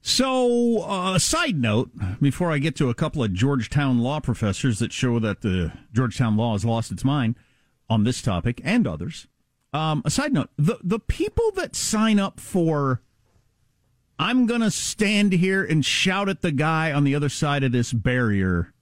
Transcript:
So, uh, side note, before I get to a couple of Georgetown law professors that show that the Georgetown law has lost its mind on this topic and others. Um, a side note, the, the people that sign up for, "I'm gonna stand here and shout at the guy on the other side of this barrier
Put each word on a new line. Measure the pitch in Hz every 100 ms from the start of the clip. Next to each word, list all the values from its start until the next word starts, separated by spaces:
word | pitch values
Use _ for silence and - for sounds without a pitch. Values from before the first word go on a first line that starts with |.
So, | - - 262 262 247 240 240 226
uh, | 156 196 180 185
side | - 320 339 165
note, | 117 107 131 - 92 101
before | 143 - 175
I | 147
get | 151 -
to | 139
a |
couple | 113 156 156
of | 113
Georgetown | 90 131 139 107 147 143 123
law | 120 151
professors | 135 113 107 95 135 107
that | 120
show | - 127 117
that | 110 98
the | 107 92 80 - -
Georgetown | 113 127 - 120 107
law | 117
has | 104
lost | 113 113 -
its | -
mind | 135 147 113 117 _ _ _ _ _
on | 113
this | 107 127
topic | - 87 117 123
and | - 233 143
others. | 78 87 - - _ _ _ _
Um, | 143 160 151
a | -
side | - 294
note, | 220 - -
the, | 147 233
the | 175 220
people | - - 403 - 453
that | 403 294 -
sign | - 220 220 208
up | 196 -
for, | - 185 165 147 139 123 _ _ _ _ _ _ _ _ _ _ _ -
"I'm | 170 254 233
gonna | 233 220
stand | - - - 208 208 208
here | 180 185 190
and | 190 160
shout | 131 - 190 190 202
at | 190
the | 180
guy | 139 151 160 160
on | 143
the | 143
other | 143 143
side | - 151 143
of | 135
this | 123 117
barrier | 113 123 127 120 101 95 87 85 _